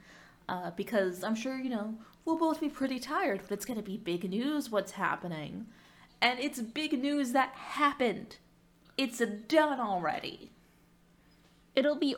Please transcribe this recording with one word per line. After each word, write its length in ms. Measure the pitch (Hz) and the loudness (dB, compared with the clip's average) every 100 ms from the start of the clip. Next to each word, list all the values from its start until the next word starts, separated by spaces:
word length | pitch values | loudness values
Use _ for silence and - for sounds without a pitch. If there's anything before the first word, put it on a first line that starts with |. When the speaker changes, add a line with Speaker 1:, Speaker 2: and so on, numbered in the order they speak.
| - - - - - | -18 -20 -20 -14 -8
Speaker 1:
Uh, 220 | 185 175 | -6 -4
because 520 | 175 233 220 185 180 | -6 0 2 2 0
I'm 120 | 202 | -2
sure, 240 | 226 262 262 | -2 -2 -4
you 100 | 262 | -2
know, 300 | 233 214 220 - - | -2 -4 -8 -12 -6
we'll 140 | - 320 | 0 2
both 220 | 320 302 | 4 2
be 100 | 294 | -2
pretty 280 | - 269 254 | -2 -2 -2
tired, 440 | 254 311 349 196 | -2 0 0 0
but 100 | 190 | -2
it's 140 | 202 - | -6 -4
gonna 160 | 226 | -4
be 160 | 208 196 | -4 -4
big 300 | - 175 180 | -2 -2 0
news 400 | 196 269 302 233 | 0 0 0 0
what's 220 | 214 190 | 0 0
happening. 760 | - 175 - 180 156 147 180 226 - - - - - | 0 0 0 -4 -6 -6 -8 -10 -16 -20 -20 -20 0
And 180 | 233 247 | 2 2
it's 200 | 285 269 | -2 -4
big 380 | 220 - 311 294 | -6 -4 -2 0
news 340 | 277 294 254 | 2 2 2
that 200 | 269 262 | 4 2
happened. 840 | - - - 285 285 247 185 - - - _ _ _ - - | -2 -8 2 2 4 2 0 -6 -16 -20 _ _ _ -8 -2
It's 220 | 262 - | -2 2
done 600 | 226 208 - 311 302 254 | 0 -2 2 6 6 4
already. 720 | 220 185 156 - - - - - - _ _ _ _ _ _ _ - - _ - | 0 0 0 0 -4 -10 -14 -20 -20 _ _ _ _ _ _ _ -20 -20 _ 2
Speaker 2:
It'll 200 | 277 294 | 2 2
be 200 | 285 | 0